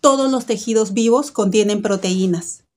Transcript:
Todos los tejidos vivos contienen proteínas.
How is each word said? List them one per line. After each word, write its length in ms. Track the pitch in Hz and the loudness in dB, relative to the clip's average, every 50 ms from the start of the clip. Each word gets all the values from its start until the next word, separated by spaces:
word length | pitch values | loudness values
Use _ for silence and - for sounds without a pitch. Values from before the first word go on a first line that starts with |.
Todos 280 | - 285 269 269 269 262 | 4 4 4 4 2 0
los 160 | 262 254 247 | -2 -2 -2
tejidos 460 | - 226 214 - - 226 220 220 190 | -4 -6 -6 -4 -2 0 0 0 0
vivos 400 | 196 220 226 226 226 262 294 285 | 0 0 2 2 2 2 0 -2
contienen 500 | - - 208 196 185 214 208 208 208 202 | -4 -2 -2 0 2 2 2 2 0 -2
proteínas. 840 | - - 196 190 190 185 185 185 190 190 175 170 170 - - - _ _ _ | -2 -2 -2 -2 -2 -2 0 0 0 0 0 -2 -4 -10 -16 -16 _ _ _